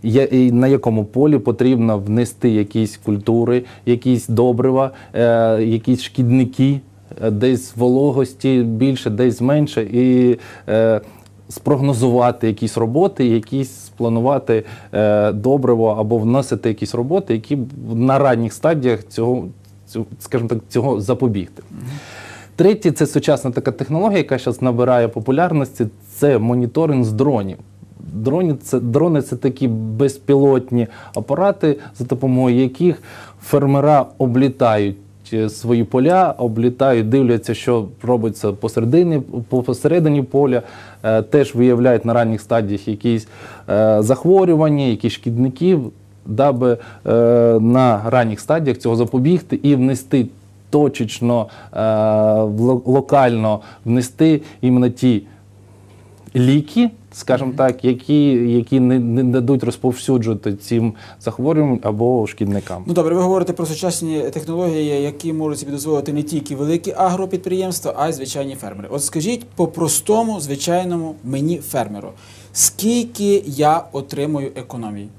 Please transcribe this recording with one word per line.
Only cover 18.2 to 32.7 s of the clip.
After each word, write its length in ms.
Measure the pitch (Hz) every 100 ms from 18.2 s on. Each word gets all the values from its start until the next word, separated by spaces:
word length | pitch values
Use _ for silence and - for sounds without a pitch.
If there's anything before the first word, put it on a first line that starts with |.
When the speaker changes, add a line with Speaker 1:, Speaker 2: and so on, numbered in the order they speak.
| 135 120 113
Speaker 1:
стадіях 560 | - 156 165 127 110 -
цього, 360 | - 117 127 90 - - - -
цю-, 200 | 110 110 -
скажімо 280 | - 117 117
так, 100 | 117 -
цього 320 | 123 131 123
запобігти. 600 | 98 123 127 101 87 - -
Speaker 2:
Мгм. 100 | - 123 143 - - - - - -
Speaker 1:
Третє — 340 | 180 214 175
це 140 | 143 147
сучасна 440 | 147 - 139 131
така 220 | 123 123
технологія, 460 | 113 110 160 214 202
яка 200 | 143 131
щас 240 | - 120
набирає 460 | 127 120 123 123 117
популярності — 800 | 117 110 135 175 156 127 - 110 - - -
це 220 | 147 123
моніторинг 680 | 113 123 120 151 160 135
з 80 | 117
дронів. 440 | 107 139 123 95 - - - - - -
Дрони 400 | 95 113 156 180 139
це, 180 | - 127
дрони — 420 | 120 127 175 151
це 140 | 131 120
такі 320 | 135 127 131
безпілотні 1160 | 113 110 110 139 135 - 139 139 131 127 120 113 - -
апарати, 640 | - 110 143 196 196 160 143 - -
за 60 |
допомогою 520 | 123 127 135 127 127 123
яких 460 | 131